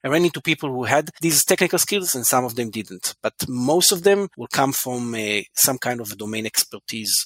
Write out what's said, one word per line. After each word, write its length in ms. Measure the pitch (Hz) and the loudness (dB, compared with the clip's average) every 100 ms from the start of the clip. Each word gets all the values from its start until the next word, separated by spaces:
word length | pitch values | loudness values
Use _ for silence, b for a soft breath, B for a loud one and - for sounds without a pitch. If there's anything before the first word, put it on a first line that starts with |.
I 60 | 131 | 0
ran 160 | 151 175 | 2 2
into 160 | 156 | 0
people 280 | 165 151 147 | -2 -2 -2
who 140 | 127 | -4
had 260 | 113 143 156 - | 2 2 0 -2
these 240 | 165 147 - | 0 2 4
technical 340 | 185 180 175 | 2 2 2
skills 340 | - 202 180 | 0 0 -2
and 120 | 127 113 | -2 2
some 180 | 131 | 2
of 120 | 127 117 | 0 -4
them 160 | 117 | -6
didn't, 440 | 110 98 92 - - | -6 -10 -8 -10 -6
but 100 | 107 - - | -6 -6 -6
most 460 | 123 127 170 170 | -2 2 4 4
of 100 | 185 | 4
them 240 | 196 202 196 - | 4 4 2 -6
will 100 | 117 | -4
come 260 | - 135 | 0 2
from, 420 | - 127 123 120 113 | 0 -4 -4 -4 -4
uh, 260 | 107 104 - | -2 -2 -2
some 240 | - - 127 | 0 2 2
kind 240 | 123 120 | -2 -4
of 100 | 107 | -6
a 60 | 104 | -10
domain 280 | 107 110 110 | -6 -6 -4
expertise 800 | - - 101 - 113 104 - | -4 -4 -8 -10 -8 -2 -2